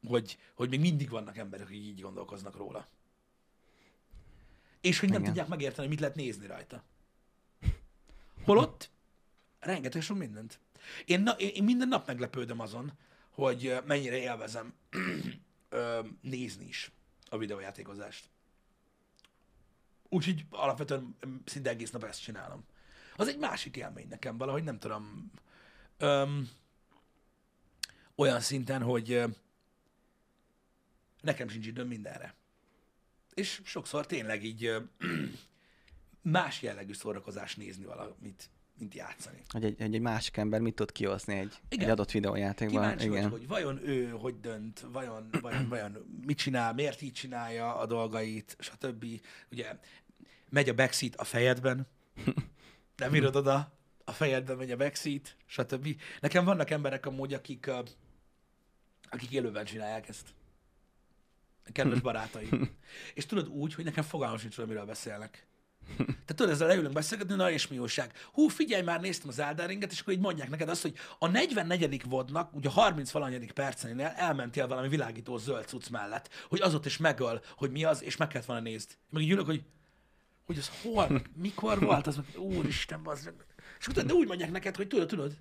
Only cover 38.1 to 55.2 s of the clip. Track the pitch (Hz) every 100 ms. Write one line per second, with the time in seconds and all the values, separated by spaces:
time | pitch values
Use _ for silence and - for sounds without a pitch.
38.1 | - 107 95 - _ _ - 110 131 127
39.1 | - - - - 120 110 107 110 110 120
40.1 | 113 - - 107 107 113 - 104 - 98
41.1 | 95 - 101 98 - - 254 107 107 101
42.1 | 110 101 101 98 98 110 107 107 110 110
43.1 | 101 101 113 123 202 151 139 147 135 123
44.1 | 113 123 113 117 110 110 104 127 123 127
45.1 | 110 110 - 120 131 127 120 104 104 -
46.1 | - 131 147 - 127 117 117 147 139 139
47.1 | 120 135 120 117 117 117 117 113 117 113
48.1 | 110 110 110 - - - - 135 113 117
49.1 | 113 - - - 123 113 - - - _
50.1 | _ - - _ 139 135 113 131 - 127
51.1 | - - 120 123 123 131 127 131 _ _
52.1 | - - - - - - - _ - 131
53.1 | 151 135 135 135 139 147 _ _ _ -
54.1 | - 151 131 131 127 127 123 143 - 151
55.1 | 139